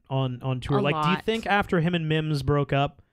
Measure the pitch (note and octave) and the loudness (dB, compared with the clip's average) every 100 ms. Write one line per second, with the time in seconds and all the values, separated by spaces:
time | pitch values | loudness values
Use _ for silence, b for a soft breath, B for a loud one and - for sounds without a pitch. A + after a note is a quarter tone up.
0 | - C3+ C3 B2 C3 B2+ - C#3 C#3+ D#3 | -4 -2 -2 -4 -4 -4 0 0 2 2
1 | D3+ D3+ - A3+ F#3 G3+ G3+ F#3 E3 F3 | 2 0 0 -2 2 0 2 2 2 0
2 | D#3 D#3 D#3 D3 C3+ C#3+ C#3 C#3 C#3+ - | 0 0 0 -2 0 0 0 0 -2 -4
3 | - | -20